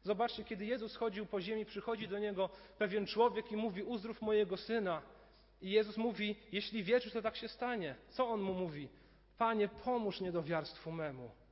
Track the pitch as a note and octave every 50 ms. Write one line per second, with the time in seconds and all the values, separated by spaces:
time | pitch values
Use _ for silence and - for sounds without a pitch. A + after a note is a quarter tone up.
0 | _ F3+ G#3 F#3+ A#3 A#3+ - - G#3+ - A3+ F3+ G#3 G#3+ A#3+ G#3 A3 G#3+ - -
1 | A#3 A3+ F#3 G3+ G#3+ - - G3 F3 G3 A3 A3 G#3+ G#3+ - G#3 - - A3+ G#3
2 | F3+ E3+ G3 G#3 G#3 G#3 G3+ F3+ F#3+ F3+ - - - - - - G#3+ G3+ F#3+ G#3
3 | G3 - - G#3 A#3 A#3+ F#3+ G#3+ A3 - G#3+ G#3+ A3 A3+ F3+ F#3 G3+ - B3 G#3+
4 | F#3 A3+ G#3+ - A3 G#3+ G#3+ G#3 G#3+ F3 F#3+ F#3 - - A3+ A#3 G#3 F#3 E3+ D3+
5 | - - - - - - - - - - _ _ - F#3+ G3+ A3 G#3+ G#3 G3+ G#3+
6 | A3+ A#3+ G#3 F#3+ G#3 G#3 G#3 - - - - G3+ G3+ - G#3 A3+ F#3+ F3 - -
7 | E3+ A3 - A3+ G#3 A3 - - - A3+ - - B3 B3 B3 A3 F3 D3 B2+ -
8 | - - - - B3+ A#3 A3+ G#3+ G3 F#3+ F#3 F#3 F#3 E3+ D3+ D3 C#3+ B2 - -
9 | - - - - - _ - - A#3 A3+ A3+ G#3+ G#3 G3+ G#3 - - B3 B3+ A#3+
10 | A3 G3+ F3+ - F#3+ F3+ E3+ F3 D3+ D3 E3 D#3+ D3 - - - - E3 D#3+ E3
11 | D#3 D3 C3+ B2+ B2 A2+ - - - -